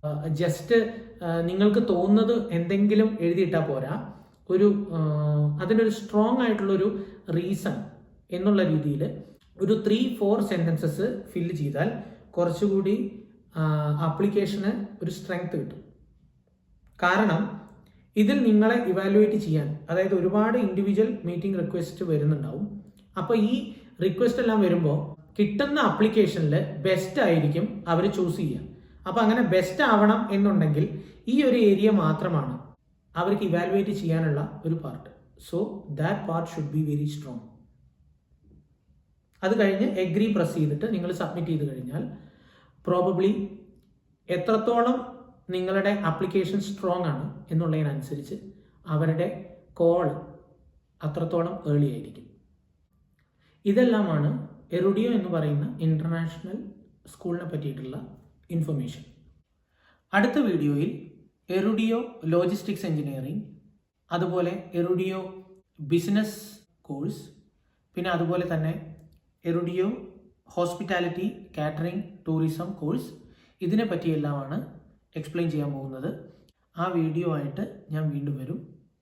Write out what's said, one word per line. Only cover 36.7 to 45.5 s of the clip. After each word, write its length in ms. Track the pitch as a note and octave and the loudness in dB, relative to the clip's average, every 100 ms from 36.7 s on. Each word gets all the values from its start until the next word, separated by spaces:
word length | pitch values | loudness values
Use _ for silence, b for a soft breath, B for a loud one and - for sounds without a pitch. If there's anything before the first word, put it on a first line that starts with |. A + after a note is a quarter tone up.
| D3+ | -2
be 60 | D3+ | -2
very 180 | D3 D3+ D3 | -2 -4 -6
strong. 240 | C3+ A#2+ - - _ _ _ _ _ _ _ _ _ - _ _ _ _ _ _ _ _ | -12 -14 -14 -20 _ _ _ _ _ _ _ _ _ -20 _ _ _ _ _ _ _ _
അത് 120 | F#3+ A3 | 0 4
കഴിഞ്ഞ് 280 | G3 G3 G#3+ F#3+ | 4 4 0 0
അഗ്രി 240 | F3+ E3 A3 G3+ | 0 2 2 2
പ്രസ് 200 | D#3+ F3 | 0 2
ചെയ്തിട്ട് 280 | D3 D3 A3+ | 0 0 -2
നിങ്ങൾ 180 | G3 F3 F3+ | -2 -2 -4
സബ്മിറ്റ് 280 | E3+ F3 D#3+ | -4 -4 -2
ചെയ്ത് 140 | D#3 C#3+ | -2 -2
കഴിഞ്ഞാൽ 340 | B2+ B2 C#3+ - B B B B B B B - | -6 -8 -6 -8 B B B B B B B -2
probably 460 | F3+ F3+ F3 G3 G#3+ G3+ - - - _ _ _ _ - | 0 2 2 2 0 -4 -10 -20 -20 _ _ _ _ -6
എത്രത്തോളം 680 | F3 - G#3+ A3 A#3 A#3+ B3+ - - - - - | -4 0 0 2 2 2 0 -4 -16 -20 -20 -8